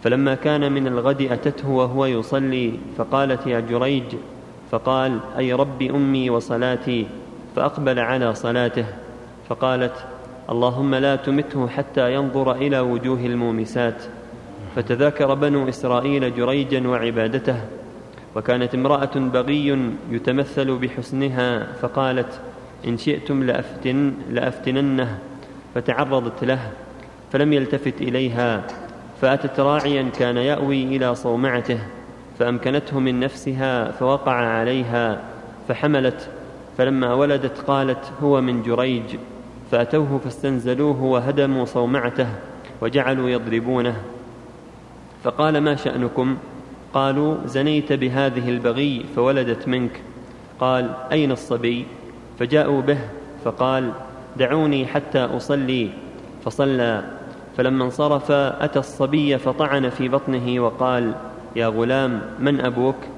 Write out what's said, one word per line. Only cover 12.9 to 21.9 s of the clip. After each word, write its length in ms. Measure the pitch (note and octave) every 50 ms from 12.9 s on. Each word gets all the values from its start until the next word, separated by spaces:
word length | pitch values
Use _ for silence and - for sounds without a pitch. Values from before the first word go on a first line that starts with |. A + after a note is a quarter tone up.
| A#2+ A#2 A#2+ B2+ C3 B2 A#2+
المومسات.'" 760 | B2 A#2+ A#2+ A#2+ A#2 A2+ A2+ A2 G#2+ - B2 A#2+ A#2 A2 - - - - - - - - - - - - - - - -
فتذاكر 580 | C3 A#2 - B2+ A#2+ C#3 D3 C#3+ - D3 C3+ C3+
بنو 340 | C#3 C#3+ D3 C#3+ C#3+ C3+ B2+
إسرائيل 680 | B2+ - - B2+ B2 B2 B2 C#3 C#3+ C#3+ C3 B2 A#2
جريجا 520 | A#2+ A#2+ B2 C3+ C#3+ C#3 B2+ C3+ C3 B2+ B2
وعبادته. 720 | B2+ A#2+ A2+ A#2 A#2 A#2 A2 A2+ A#2 C3+ - - B2+ A#2 G#2+ - - - - - - - - - - - - - -
وكانت 380 | A2 G#2+ - B2 B2 B2 A#2+ -
امرأة 420 | B2+ C3 C3+ D3 C#3 C#3 C3+ -
بغي 760 | C#3+ C3+ B2+ B2 B2+ B2 C3+ C#3+ D3 D3 C#3 C#3 C3+ C3 A#2 A2 - - -
يتمثل 680 | A#2+ A#2 - - B2+ C3+ C#3+ C#3 - - C#3 C3+ C3 B2
بحسنها، 880 | B2 B2+ - - A#2+ - C#3 C3+ C#3 C#3 B2+ B2+ B2 B2 A#2+ A2+ G#2+ - - - -
فقالت: 580 | A#2+